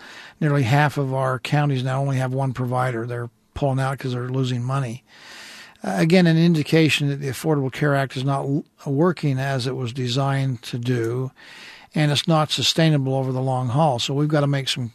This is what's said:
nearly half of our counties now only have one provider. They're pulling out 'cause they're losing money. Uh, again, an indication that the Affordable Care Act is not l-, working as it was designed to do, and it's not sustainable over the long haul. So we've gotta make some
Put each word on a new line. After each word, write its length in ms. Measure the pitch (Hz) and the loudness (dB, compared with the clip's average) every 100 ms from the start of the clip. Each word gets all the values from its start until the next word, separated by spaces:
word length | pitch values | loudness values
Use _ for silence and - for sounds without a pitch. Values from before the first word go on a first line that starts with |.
| - - - - | -12 -20 -20 -4
nearly 220 | 156 143 | 0 2
half 340 | 113 143 147 147 | 4 4 2 0
of 160 | 135 | -2
our 260 | 131 131 127 | 0 -2 -2
counties 460 | - 147 147 131 | 0 0 2 0
now 160 | 131 131 | 0 -2
only 160 | 139 131 | 0 0
have 160 | 131 | -2
one 220 | 131 135 | -2 -2
provider. 520 | 123 127 127 127 117 120 | -2 -2 0 0 -2 -6
They're 220 | 120 120 - _ | -6 -8 -12 _
pulling 280 | - 143 131 | -4 0 0
out 180 | 135 135 | -2 -4
'cause 160 | 131 | -4
they're 160 | 123 123 | -4 -4
losing 320 | 131 127 123 | -2 -2 -2
money. 420 | 123 135 123 120 - - - - - - - - | -2 -2 -4 -8 -14 -20 -20 -20 -18 -20 -20 -10
Uh, 120 | 196 190 | -6 0
again, 280 | 165 185 170 | 4 6 6
an 120 | 160 | 6
indication 720 | 170 160 139 160 156 - 143 | 6 4 4 4 4 4 0
that 100 | 139 | -2
the 80 | 143 | -6
Affordable 420 | 117 160 147 131 | -4 0 0 0
Care 240 | - 147 | -2 0
Act 220 | 139 135 131 | 0 0 -2
is 80 | |
not 200 | 135 139 139 | -2 -2 0
l-, 180 | 139 - _ 147 | -2 -4 _ -4
working 520 | 139 180 - 147 131 | 2 2 2 -2 0
as 280 | 139 135 127 | -2 -2 -2
it 100 | 131 | -4
was 160 | 123 | -6
designed 720 | 135 123 123 139 135 135 123 | -4 -2 0 0 0 -2 -4
to 160 | - 123 | -6 -6
do, 520 | 120 123 113 123 131 - - - - - - | -2 0 0 -2 -6 -10 -20 -20 -20 -20 -6
and 160 | 156 151 | 0 2
it's 160 | 139 - | 2 2
not 240 | 156 151 | 2 2
sustainable 640 | - 120 - 160 151 131 | 0 0 4 4 4 2
over 160 | 135 131 | -2 -2
the 120 | 127 | -2
long 260 | 131 127 127 | -2 -2 0
haul. 300 | 131 160 120 | 2 2 0
So 160 | - | -2
we've 120 | 139 151 | 0 2
gotta 200 | 151 143 | 2 2
make 240 | 139 127 | 0 -2
some 240 | - 117 | -4 -6